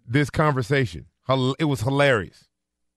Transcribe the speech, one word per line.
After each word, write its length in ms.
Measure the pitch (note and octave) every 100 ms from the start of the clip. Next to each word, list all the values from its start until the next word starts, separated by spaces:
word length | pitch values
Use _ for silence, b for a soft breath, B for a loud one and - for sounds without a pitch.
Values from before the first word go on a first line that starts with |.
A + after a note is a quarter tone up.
| -
this 240 | C#3 C#3
conversation. 720 | - D3+ C3 A#2 C#3+ A#2 E2 - _ -
Hil-, 280 | C3+ B2+ C#3
it 60 | D#3
was 160 | C3+
hilarious. 640 | A2+ C#3 C#3+ A2+ E2+ - _ _ _ _ _